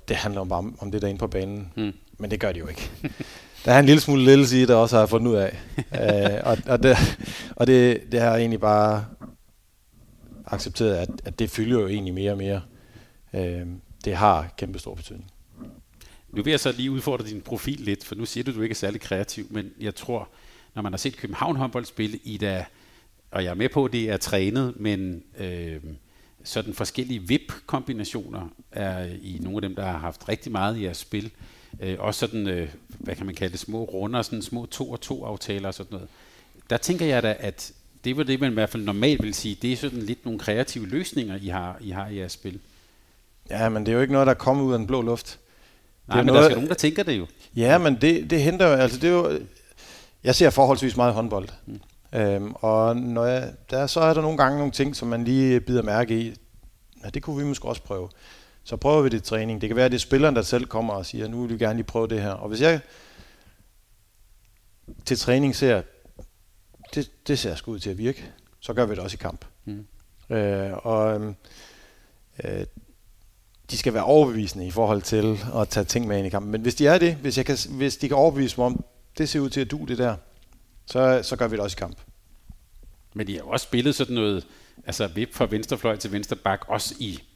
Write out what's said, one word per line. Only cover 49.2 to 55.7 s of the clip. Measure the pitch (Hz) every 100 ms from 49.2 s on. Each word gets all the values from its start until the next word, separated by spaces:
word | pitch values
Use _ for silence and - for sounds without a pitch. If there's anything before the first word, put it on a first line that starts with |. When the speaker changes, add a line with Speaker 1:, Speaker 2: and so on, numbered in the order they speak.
| 160 151 104 - _ - - - - _
Speaker 1:
jeg | 123
ser | - 160
forholdsvis | 135 139 131 131 104
meget | 120
håndbold. | 107 117 101 95 - -
Speaker 2:
Mm. | 107 - - - 113
Speaker 1:
Øhm, | 104 98 104
og | - 110 110 113 120
når | 123 117
jeg, | 120 127 123 - -
der, | 127 139
så | 165
er | 160
der | 160
nogle | 156 156
gange | 131 143
nogle | 143
ting, | - 139 143
som | 117
man | 117
lige | 117 131 131 123
bider | -